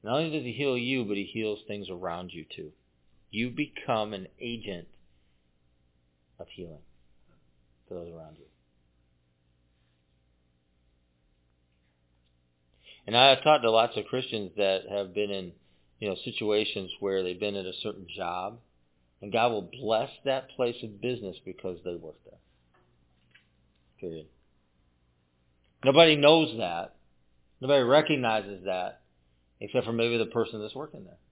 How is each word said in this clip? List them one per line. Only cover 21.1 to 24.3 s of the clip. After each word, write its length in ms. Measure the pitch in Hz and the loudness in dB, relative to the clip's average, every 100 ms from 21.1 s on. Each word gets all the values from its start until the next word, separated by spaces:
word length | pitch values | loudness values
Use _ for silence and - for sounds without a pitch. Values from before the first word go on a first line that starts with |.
| 120 101 90 - | -6 -8 -12 -14
because 320 | 92 92 87 90 | -12 -10 -10 -10
they 100 | 87 | -10
work 220 | 82 - - | -12 -18 -20
there. 140 | - _ _ _ _ _ _ _ _ _ - _ _ _ _ _ _ | -20 _ _ _ _ _ _ _ _ _ -20 _ _ _ _ _ _
Period. 240 | 92 80 - | -10 -10 -14